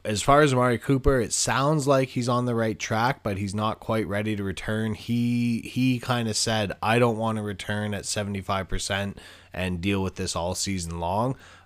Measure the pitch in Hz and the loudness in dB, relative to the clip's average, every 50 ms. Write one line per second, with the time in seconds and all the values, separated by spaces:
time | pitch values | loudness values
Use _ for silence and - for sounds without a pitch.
0 | _ - 107 101 - - 139 143 151 147 131 127 123 127 120 110 - - 139 135 | _ -4 -4 -2 2 4 6 6 6 6 4 4 2 2 2 0 0 0 0 2
1 | 123 143 139 131 113 - - - - - 113 120 135 143 156 156 135 139 139 135 | 4 4 4 4 2 0 0 -2 0 0 0 2 2 2 2 2 4 4 4 4
2 | 135 131 - 135 120 120 123 123 123 123 120 113 113 110 107 - - - 117 110 | 4 2 -2 -2 0 0 2 2 2 2 2 2 2 0 0 -2 -4 -2 0 2
3 | 113 123 143 - _ 110 101 92 101 101 92 107 107 110 107 - - - 113 110 | 2 0 0 0 _ -4 -4 -2 -2 -4 -2 0 0 -2 -2 -4 -4 -2 0 0
4 | 110 78 98 101 107 110 107 101 101 98 92 - - - 110 110 110 110 104 - | 0 0 -2 -2 -2 -2 -2 -2 -2 -4 -6 -6 -4 -4 -2 -2 0 -2 -4 -4
5 | - - 117 120 120 120 120 120 120 120 117 113 - - - 127 127 131 127 123 | -4 -2 0 0 2 2 2 2 2 0 0 -2 -4 -6 -2 0 2 2 2 0
6 | - - 127 120 120 110 104 - - - 113 110 104 98 - - - 104 113 120 | 0 -2 -2 0 0 -2 -2 -2 0 0 0 0 0 -2 -4 -4 0 2 4 4
7 | 123 120 113 107 113 113 110 110 104 104 101 92 - - 107 104 104 107 104 98 | 4 4 2 2 0 -2 -2 -2 -4 -6 -6 -8 -6 -4 -4 -2 -2 -4 -4 -6
8 | - - - 110 104 98 101 98 92 - 101 95 95 - - 92 - - 101 98 | -6 -4 -4 -4 -2 -2 -4 -6 -2 -2 -2 -2 -2 -2 -2 -4 -2 0 -2 -2
9 | 101 101 98 - - - - - - - - - 92 92 90 87 85 98 101 98 | -2 -4 -6 -10 -16 -20 -20 -20 -20 -14 -8 -4 -2 -2 -2 -2 0 0 0 2
10 | 95 92 - - 95 87 - 90 85 87 92 - - - 98 92 85 82 85 85 | 0 -2 -2 -4 -6 -4 -4 -2 -2 -2 -2 -2 -2 -2 -2 -4 -4 -6 -6 -4
11 | 85 85 92 101 117 127 - - - - - - - | -2 -2 0 0 0 0 -2 -6 -10 -20 -20 -20 -10